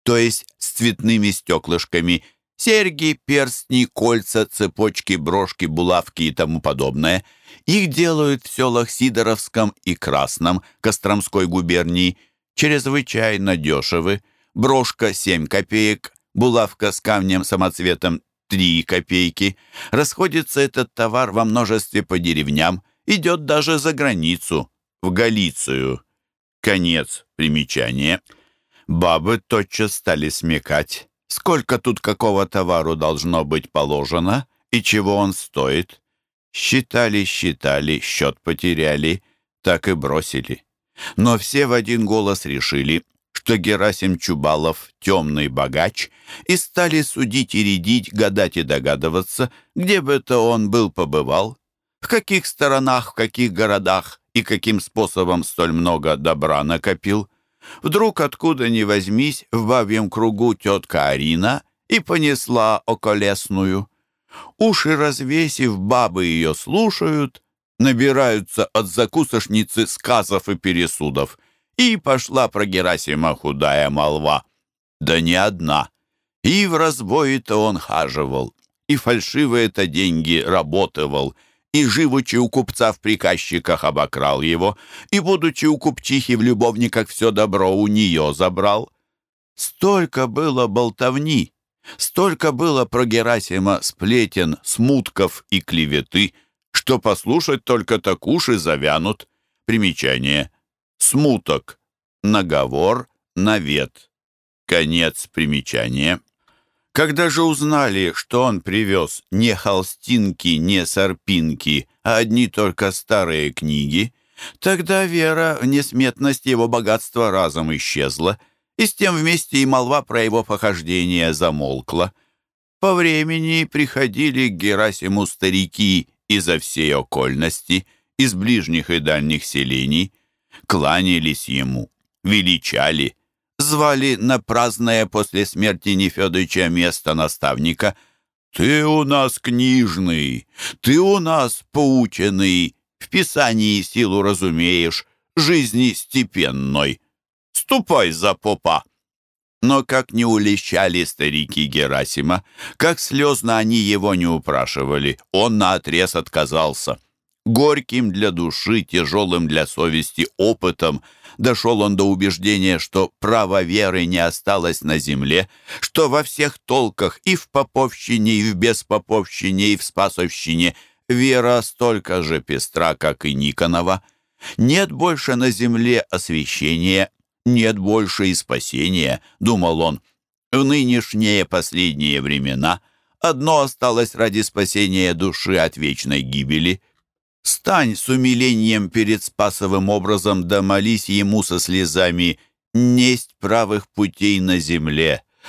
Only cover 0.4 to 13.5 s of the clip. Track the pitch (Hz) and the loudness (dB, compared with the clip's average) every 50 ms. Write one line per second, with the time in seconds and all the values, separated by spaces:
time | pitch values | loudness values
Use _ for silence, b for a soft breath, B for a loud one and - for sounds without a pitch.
0.4 | - - _ _ - - - - 113 117 101 - - 110 113 110 104 104 95 - | -8 -12 _ _ -10 -10 -6 -2 0 0 0 0 0 2 2 2 2 0 0 -2
1.4 | - - 85 78 - - 85 82 - - - 85 82 87 87 85 b b b b | -2 -2 -2 -2 0 -2 -2 -2 -2 -2 -2 -2 0 0 0 -2 b b b b
2.4 | b _ _ - - 233 214 214 202 185 156 143 160 156 147 - _ - 143 143 | b _ _ -4 0 2 2 2 2 0 -2 -2 -2 -2 -2 -2 _ 0 0 0
3.4 | 135 127 123 - - - 127 123 123 - - - 107 117 117 113 95 - - 110 | 0 0 -4 -10 -6 0 2 2 2 0 0 0 0 2 2 2 0 0 0 0
4.4 | 104 - - - 107 90 - - 110 107 92 - - - 95 85 73 80 87 101 | 0 0 -2 -2 -2 -2 0 0 0 0 0 -2 -4 -2 -2 -2 0 0 0 0
5.4 | 95 - - - 90 80 76 82 87 90 90 87 - - - - 82 78 - - | 0 -2 -4 -4 -4 -4 -2 0 0 2 2 0 0 -4 -6 -4 -4 -2 0 -2
6.4 | 82 76 82 80 - 76 69 65 67 67 64 71 78 82 90 92 B B B B | -2 -2 -2 -2 -2 -4 -2 -2 -2 -2 -2 -2 0 0 0 0 B B B B
7.4 | B B B B B - 175 214 196 160 127 151 170 170 160 151 151 143 139 127 | B B B B B 0 0 2 0 0 0 0 0 2 2 2 0 0 0 -2
8.4 | - - - - 127 127 117 120 117 - - - 127 131 110 113 113 110 110 107 | -4 -10 -4 -2 0 0 2 0 0 -2 -2 0 0 0 2 2 0 0 0 -2
9.4 | - - - 113 110 104 - _ _ 92 85 - - 73 69 69 67 65 - - | -4 -4 -2 -2 -2 -2 -4 _ _ -6 -6 -4 -4 -2 0 0 0 -2 -2 -2
10.4 | 82 85 90 113 b b b b - 110 104 - - 98 104 104 - - - 101 | -2 0 0 -2 b b b b -2 -2 -2 0 -2 -2 -2 -2 -2 -2 -2 0
11.4 | 92 87 87 92 87 85 87 87 85 82 87 90 90 90 92 b b b b b | 0 0 0 -2 0 0 0 0 0 0 0 2 2 0 0 b b b b b
12.4 | _ _ _ - 151 151 147 143 123 135 135 143 127 - - 113 113 110 107 101 | _ _ _ -2 0 2 2 0 0 0 -2 -2 -2 -2 -2 -2 0 0 0 0
13.4 | 98 98 | 0 0